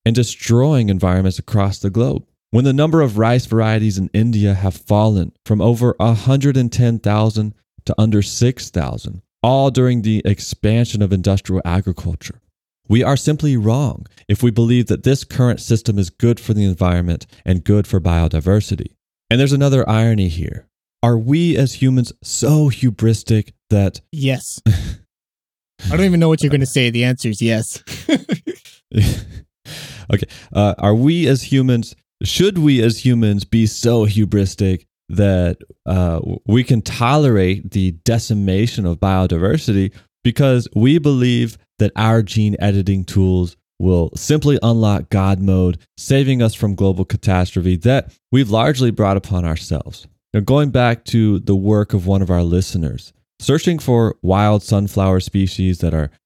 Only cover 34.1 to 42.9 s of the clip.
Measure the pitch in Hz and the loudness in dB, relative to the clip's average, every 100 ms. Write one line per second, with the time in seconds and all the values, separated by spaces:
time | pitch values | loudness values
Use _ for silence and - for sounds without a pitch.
34.1 | 98 104 104 95 - 98 92 - _ - | 0 0 0 -2 -2 -2 -2 -6 _ -8
35.1 | 90 101 95 87 - - - - 92 90 | 0 2 2 0 -4 -10 -14 -4 -2 0
36.1 | 82 80 90 - 113 123 117 - - 120 | -2 -6 -8 0 0 2 0 -2 -4 0
37.1 | 147 143 107 92 98 - 98 92 82 - | 2 4 4 2 0 -4 -2 -2 -2 -2
38.1 | 113 - 107 98 95 117 - 90 82 98 | -2 0 -2 0 0 0 -2 -4 -2 0
39.1 | 95 92 82 92 156 - 98 95 - _ | 0 0 0 0 0 0 0 -2 -6 _
40.1 | _ 120 117 139 127 117 104 123 165 147 | _ -2 2 2 2 0 2 4 4 2
41.1 | 131 123 120 117 - _ - 104 - 110 | 2 2 0 -2 -6 _ -2 -2 0 2
42.1 | 113 104 113 107 101 104 98 95 | 2 0 0 0 0 0 0 0